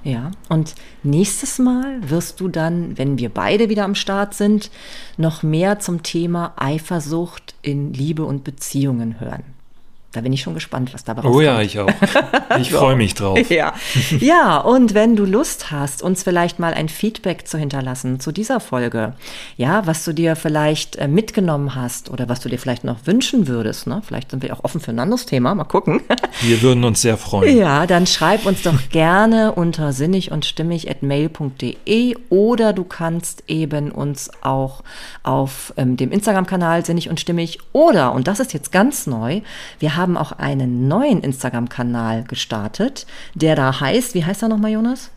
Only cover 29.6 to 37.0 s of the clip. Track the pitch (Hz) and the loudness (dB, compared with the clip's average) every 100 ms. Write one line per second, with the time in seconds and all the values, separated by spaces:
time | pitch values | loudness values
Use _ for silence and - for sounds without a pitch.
29.6 | 170 160 151 131 151 190 175 156 - - | 0 0 -2 0 0 0 0 -4 -4 -4
30.6 | 165 170 - 147 139 139 156 160 143 131 | -2 -2 -4 -4 -2 0 0 -2 -8 -4
31.6 | 123 - - 220 247 233 - 180 214 240 | -6 -6 0 2 2 -2 2 4 4 4
32.6 | 220 196 180 - 165 170 165 - - 156 | 2 2 -4 -4 -4 -4 -6 -12 -6 -2
33.6 | 156 151 147 - 143 139 - - - 135 | -2 -2 -4 -4 -4 -6 -10 -6 -2 -2
34.6 | 131 131 - - - - - 135 135 - | -2 -6 -18 -18 -18 -10 -2 0 0 -4
35.6 | - - 131 127 127 196 208 196 180 190 | -12 -2 0 0 0 0 2 0 0 0
36.6 | 170 165 170 170 | 2 0 0 -2